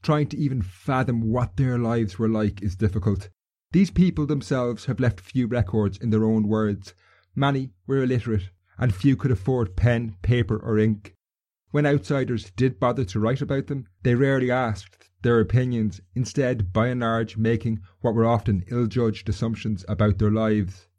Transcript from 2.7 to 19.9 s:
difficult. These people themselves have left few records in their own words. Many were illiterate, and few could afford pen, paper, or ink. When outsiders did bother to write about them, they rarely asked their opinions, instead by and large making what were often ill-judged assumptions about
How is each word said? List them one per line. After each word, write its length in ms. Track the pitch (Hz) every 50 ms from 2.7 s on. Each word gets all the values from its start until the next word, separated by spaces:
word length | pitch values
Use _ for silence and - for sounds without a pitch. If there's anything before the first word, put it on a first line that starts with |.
| 90
difficult. 540 | - 113 104 92 87 90 107 101 95 - - _ _ _ _ _ _ _ _
These 180 | - 170 196 -
people 380 | - 165 185 185 - 165 147
themselves 580 | 139 151 139 117 - 139 131 123 120 117 107 -
have 140 | - 117 -
left 200 | 127 117 - -
few 280 | - - - 131 123
records 500 | 107 123 120 110 - - 110 104 98 98
in 140 | 98 120 117
their 120 | 107 107 110
own 240 | 110 110 110 107
words. 460 | 104 110 107 110 104 98 101 101 - _ _ _ _ _ _ _ _ _
Many 360 | 135 139 139 139 135 131 131 _ _ _
were 160 | - 135 135 131
illiterate, 480 | 127 127 120 - 120 110 98 92 95 _ _ _ _ _
and 160 | - 127 127 -
few 220 | - - 139 135
could 160 | - - 131
afford 440 | 120 95 - - 131 123 113 90 92
pen, 400 | - 95 123 120 117 120 113 95 -
paper, 360 | - - 120 120 110 113 107
or 200 | 110 - 117 110
ink. 380 | 107 107 113 107 104 - - _ _ _ _ _ _ _ _ _ _ _ _
When 160 | - 147 147
outsiders 640 | 143 147 143 - - 147 135 131 110 123 107 - - _
did 240 | - 127 135 - -
bother 240 | 135 123 117 120 120
to 140 | 92 - 110
write 220 | 107 113 131 139
about 240 | 131 - 139 139 -
them, 200 | - 143 135 117 _ _ _ -
they 100 | 127 120
rarely 380 | 120 139 135 135 131 127 123
asked 580 | 123 127 127 113 104 87 - - _ _ _ _ _ _ -
their 160 | 123 120 113
opinions, 600 | 107 - 101 127 127 127 123 113 110 104 - - - _ _
instead 580 | 127 127 - - 143 135 123 127 110 101 92
by 180 | 92 110 117 123
and 120 | 127 123
large 360 | 120 113 113 113 113 107 -
making 420 | 110 113 113 117 110 - 120 110 104 - - _ _
what 120 | - 120 107
were 120 | 113 113
often 380 | 117 120 110 - 117 101 92 90
ill-judged 600 | - 113 120 120 107 - 123 120 113 104 - - -
assumptions 560 | - - 120 113 110 - - 110 107 90 -
about 320 | -